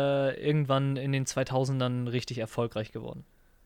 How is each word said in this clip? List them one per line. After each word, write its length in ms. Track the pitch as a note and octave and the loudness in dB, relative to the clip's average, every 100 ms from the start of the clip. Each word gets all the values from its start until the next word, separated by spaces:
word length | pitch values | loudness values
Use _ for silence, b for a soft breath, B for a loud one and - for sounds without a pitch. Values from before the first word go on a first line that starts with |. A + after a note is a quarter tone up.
| C#3 C#3 C#3 | 2 2 0
äh, 80 | B2+ | 0
irgendwann 540 | D3 D3+ C#3 C3+ C#3 C#3 | 2 2 4 2 2 0
in 160 | C#3 | 0
den 140 | C3+ C3+ | 0 0
zweitausendern 840 | - C3+ C3 C3+ C3+ B2+ B2 B2 | -2 0 2 2 2 0 0 0
richtig 300 | B2 - A#2+ | -2 -4 -6
erfolgreich 540 | A2 - A#2 G#2+ A2 | -4 -2 -2 -2 -6
geworden. 320 | A#2 A#2 B2 - _ _ _ | -8 -10 -12 -16 _ _ _